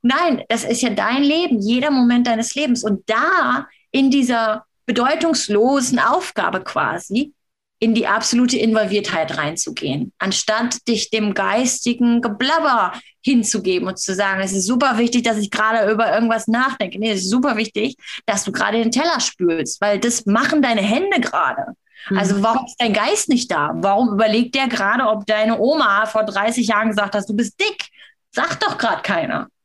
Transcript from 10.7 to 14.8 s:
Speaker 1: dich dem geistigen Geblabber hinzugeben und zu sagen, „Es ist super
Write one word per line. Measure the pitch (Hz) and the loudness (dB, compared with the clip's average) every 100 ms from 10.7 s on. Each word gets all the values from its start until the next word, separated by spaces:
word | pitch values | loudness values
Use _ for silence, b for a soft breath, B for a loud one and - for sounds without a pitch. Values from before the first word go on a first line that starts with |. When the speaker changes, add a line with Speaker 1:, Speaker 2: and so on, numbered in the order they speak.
| - - | -4 -4
Speaker 1:
dich | 220 - | -4 -2
dem | 220 214 | -2 -2
geistigen | 196 190 214 247 - 247 240 240 233 | -2 0 0 0 -2 -2 0 2 2
Geblabber | 240 208 262 330 311 240 185 B B _ | 0 -2 0 0 2 2 0 B B _
hinzugeben | - 254 214 214 185 180 185 | 0 2 2 -2 -2 -2 -2
und | 190 | -6
zu | - | -6
sagen, | 185 196 190 | -2 -2 -2
„Es | 190 | -2
ist | 196 185 | -2 0
super | 247 | 0